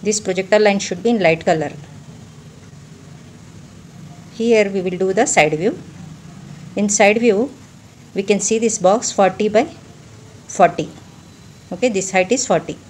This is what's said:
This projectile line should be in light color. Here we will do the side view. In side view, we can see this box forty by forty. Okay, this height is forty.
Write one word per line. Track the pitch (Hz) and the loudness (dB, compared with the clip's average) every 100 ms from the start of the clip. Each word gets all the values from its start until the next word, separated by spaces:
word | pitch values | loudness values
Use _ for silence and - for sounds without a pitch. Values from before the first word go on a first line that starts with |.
This | 190 208 | -2 -4
projectile | - 185 190 214 | -2 -4 2 4
line | 214 196 | 4 2
should | - 185 | -4 -4
be | 233 | 0
in | 233 | 2
light | 170 165 | 2 2
color. | - 165 143 - - - - - - - - - - - - - - - - - - - - - - - - - - | 0 0 -2 -10 -20 -20 -20 -20 -20 -20 -20 -20 -20 -20 -20 -20 -20 -20 -20 -20 -20 -20 -20 -20 -20 -20 -20 -20 -20
Here | - 226 220 202 | -4 2 4 2
we | 196 | 0
will | 185 180 | -4 -2
do | 190 | -2
the | 190 262 | 0 2
side | - 151 | 2 2
view. | 151 190 330 - - - - - - - - - - | 2 -2 -4 -14 -20 -20 -20 -20 -20 -20 -20 -12 -4
In | 208 | -2
side | - 202 214 | 4 4 4
view, | 240 196 269 - - - - - - | 2 2 -2 -6 -20 -20 -20 -20 -12
we | - | -8
can | 196 202 | -2 -2
see | - 220 | 0 0
this | 226 214 | -2 0
box | 180 220 - | 2 2 -2
forty | - 190 185 214 | 2 0 2 0
by | 208 311 - - - - - - - - | 0 0 -6 -20 -20 -20 -20 -20 -20 -18
forty. | - 139 - 151 - - - - - - - - | 2 2 2 -10 -12 -20 -20 -20 -20 -20 -20 -16
Okay, | 180 247 | -4 -2
this | 196 180 | -2 -2
height | 190 185 | 0 0
is | 262 - | -2 0
forty. | 170 160 - | -2 -2 -14